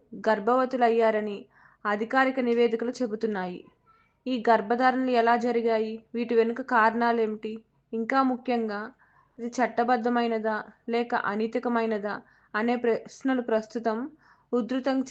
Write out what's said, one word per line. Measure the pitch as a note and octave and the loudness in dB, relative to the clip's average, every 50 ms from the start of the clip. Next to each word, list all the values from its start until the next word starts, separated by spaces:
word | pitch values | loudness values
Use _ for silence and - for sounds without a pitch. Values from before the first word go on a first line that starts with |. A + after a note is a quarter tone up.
| _ _ A3 F#3+ G3+ A3 | _ _ -16 -4 0 0
గర్భవతులయ్యారని | G#3+ G#3 G3+ A3+ B3 C4 B3+ B3+ C4 B3 A#3+ A#3 A3+ A#3 A3+ A3 G#3+ G#3+ G#3+ G#3+ G3+ G3 - _ _ _ - - _ _ - | 0 0 2 2 2 2 2 0 0 2 2 2 4 4 4 4 2 2 -2 -4 -8 -10 -12 _ _ _ -20 -20 _ _ -2
అధికారిక | G#3 G#3 G#3 A#3 A3+ C4 C4 C4+ C4 C4 C4+ | -2 -2 -2 -2 0 2 2 2 2 2 0
నివేదికలు | B3 A#3+ A#3 A#3 A#3+ A#3 A3 A3+ A#3 A#3+ | 0 0 2 4 4 2 2 0 -2 -4
చెబుతున్నాయి. | B3 - B3+ G#3+ G#3 A3 - G#3+ G#3 F#3+ F#3 F3+ F3+ - - - _ _ _ _ _ _ _ _ _ _ - | -4 -4 -4 -4 -4 -4 -4 -4 -2 -4 -4 -6 -8 -10 -14 -18 _ _ _ _ _ _ _ _ _ _ -6
ఈ | B3+ C4 A#3 G#3 A#3+ | -4 -4 -2 4 4
గర్భధారణలు | A3+ G#3+ G3+ G#3 A#3+ A#3 C4 B3+ B3 C4 C4 B3+ | 4 4 4 0 0 2 4 2 2 2 0 0
ఎలా | B3 A#3 A3+ A#3 A#3+ | 2 2 4 4 4
జరిగాయి? | A#3 A3+ B3 A#3 A#3 A3+ A#3 A3+ A3 A3 A3 A3 A3+ - _ - | 2 2 0 0 0 2 2 0 0 0 -2 -6 -10 -14 _ -6
వీటి | A#3 A#3+ A#3 A#3+ | -6 -2 2 4
వెనుక | A3+ A3+ A3+ A#3 B3+ | 4 4 4 0 -4
కారణాలేమిటి? | C4 - B3+ A3+ G#3+ A3+ A3 A#3 A#3 A#3 A#3 A#3 A3+ G#3+ G#3+ G#3+ - G#3+ A3 A3+ _ _ _ _ _ - A3+ | -4 0 2 4 4 4 4 2 0 2 2 2 0 -2 -2 -6 -8 -10 -12 -12 _ _ _ _ _ -10 -6
ఇంకా | A3+ A3+ A3 C4+ C4+ C4+ | -6 -4 0 2 2 2
ముఖ్యంగా | B3+ B3+ A#3+ B3+ B3+ A#3+ A#3 A3+ G#3+ G3+ G#3 G#3+ A3+ - _ _ _ _ _ _ _ _ - | 2 0 -2 -2 -2 -2 -2 -2 -2 -4 -8 -10 -12 -16 _ _ _ _ _ _ _ _ -12
ఇది | A#3 A#3 | -12 -8
చట్టబద్ధమైనదా | A#3 C4 A#3+ A3 A3+ - A#3+ A#3 B3+ A#3 A3 A#3+ A#3+ A#3+ A#3 A#3 A3+ A3+ G#3+ A3 G#3+ G#3 - - - _ - - | -2 -2 -2 0 0 0 2 2 2 0 2 0 0 0 0 0 -2 -2 -2 -2 -4 -4 -6 -10 -18 _ -8 -4
లేక | A#3 A#3+ A#3+ A#3 B3 | -2 -2 -2 0 -2
అనైతికమైనదా | - - G3 G#3 G#3+ A3 A3+ A3+ B3+ - B3 A#3+ A3+ A3+ A3+ A3 G#3 G3 G#3 G3+ - - _ _ _ _ _ - | -2 -2 -2 -2 -2 -2 -2 -2 -4 -2 0 0 0 0 0 -2 -2 -4 -6 -8 -8 -10 _ _ _ _ _ -4
అనే | G#3+ A3 A#3+ B3 | -2 0 0 -2
ప్రశ్నలు | A#3 A#3+ A#3 A3+ - - - - - - C4+ C4 B3 A#3+ | 0 0 0 0 0 -2 -10 -18 -6 -2 -2 0 0 0
ప్రస్తుతం | A#3 A3 A3 A3 - - A#3+ A3+ A#3 A3 A3+ C4 D#4 - _ _ _ _ _ _ - - | 0 0 -2 -2 -4 -8 -4 -4 -2 -4 -4 -6 -8 -12 _ _ _ _ _ _ -4 -2
ఉధృతం | B3 A3 - B3+ C4 B3 C#4+ C4 C4+ C4 C4 | -2 -2 0 -4 -2 -2 0 0 0 -2 0